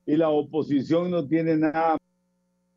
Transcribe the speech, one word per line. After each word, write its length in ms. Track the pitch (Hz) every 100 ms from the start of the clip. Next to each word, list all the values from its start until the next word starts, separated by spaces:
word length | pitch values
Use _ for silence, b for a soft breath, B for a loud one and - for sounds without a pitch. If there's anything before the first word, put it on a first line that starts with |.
| -
y 120 | 151
la 100 | 160
oposición 800 | 151 143 151 123 143 117 165 180
no 160 | 175 135
tiene 300 | 160 165 156
nada. 400 | 156 160 165 156 - _ _ _ _ _ _